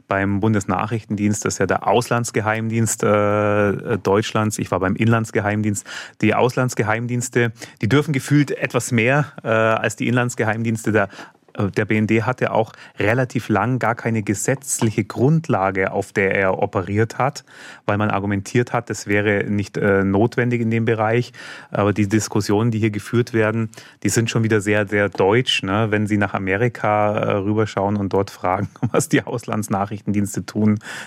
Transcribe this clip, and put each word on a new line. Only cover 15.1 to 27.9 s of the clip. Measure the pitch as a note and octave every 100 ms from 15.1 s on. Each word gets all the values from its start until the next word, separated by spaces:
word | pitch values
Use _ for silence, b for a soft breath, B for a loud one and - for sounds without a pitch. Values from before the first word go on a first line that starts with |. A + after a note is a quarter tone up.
| - C3 D#3+ - G#2+ F#2+ F#2+ F#2+
auf | G2 F#2+
der | G#2+ G2 G2+
er | F#2+ -
operiert | G2 G2+ F#2 G2+ A2+ -
hat, | C3 - - B B B -
weil | G#2
man | G#2
argumentiert | G2+ G2+ G2 F#2+ A#2+ A#2+
hat, | A#2+ A#2
das | G#2 -
wäre | G#2 G#2 G2+ -
nicht, | G#2 G2+ -
äh, | G#2 G2
notwendig | G2 G2 A#2+ - A#2+ A#2+
in | A2+
dem | A2+ A2+
Bereich. | A2 A2 A#2+ A#2+ B B B B
Aber | - G2+
die | G2+ G2
Diskussionen, | G#2+ - A2 G2+ G#2 A#2
die | A2
hier | A2
geführt | G#2 - A#2+ A#2+
werden, | A2+ G#2+ A2+ A2 B B B
die | G#2
sind | - A2+
schon | A#2+
wieder | A2+ G#2+
sehr, | G2 G#2 G2
sehr | G#2 G2+
deutsch, | - F#2+ A#2 B2 -
ne? | G2 G2+ A2
Wenn | G#2+ G#2
Sie | G#2
nach | G2 G2+
Amerika, | F#2+ G2 A#2+ - G#2+ G#2+ G#2 A2
äh, | A2 G#2
rüberschauen | G2 G#2+ G#2+ G#2 G2